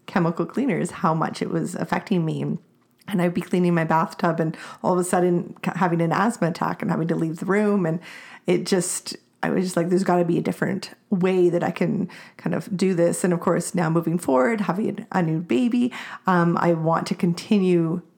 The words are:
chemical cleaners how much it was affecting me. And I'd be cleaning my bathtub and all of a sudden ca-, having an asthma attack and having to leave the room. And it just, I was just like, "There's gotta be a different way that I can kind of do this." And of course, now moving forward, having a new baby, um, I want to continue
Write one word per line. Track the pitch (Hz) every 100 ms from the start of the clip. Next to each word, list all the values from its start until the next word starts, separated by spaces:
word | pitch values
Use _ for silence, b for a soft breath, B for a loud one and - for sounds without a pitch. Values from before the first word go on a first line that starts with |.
| -
chemical | 196 165 170 170
cleaners | - 277 156 180
how | - 175 160
much | - -
it | -
was | 165 160
affecting | 180 - 180 - 180
me. | 160 147 143 165 _ _ _ _ -
And | 185
I'd | 175
be | 175
cleaning | - 180 175
my | 170 160
bathtub | 160 170 - 170 160
and | 160 - B B
all | -
of | 180
a |
sudden | 180 180 180 175 - -
ca-, | - 170
having | 175 165
an | 165
asthma | 160 214 226 165
attack | 175 165 175
and | -
having | 160 165
to | 160
leave | 160 160
the | 175
room. | 202 214 202 165
And | 170 B B B B -
it | 180 180
just, | 190 175 - - - _ -
I | 165
was | 185
just | 185 175
like, | 170
"There's | 185
gotta | 190 175 170
be | 165
a |
different | 165 - 156 - - - -
way | 185 185 185 175
that | 170
I | 165
can | - 170 180 180 B B B
kind | 170
of | - - 180
do | 190
this." | 170 170 170
And | 180
of | 175
course, | 185 170 -
now | 175 160
moving | 165 165 170
forward, | - 262 247 220
having | 180 180 226 - -
a | 185
new | 160 160
baby, | 170 240 247 240 175 B B B -
um, | 180 170 170
I | 175
want | 165 160 170 180
to | 190
continue | 175 175 - 208 185 175 165 175 -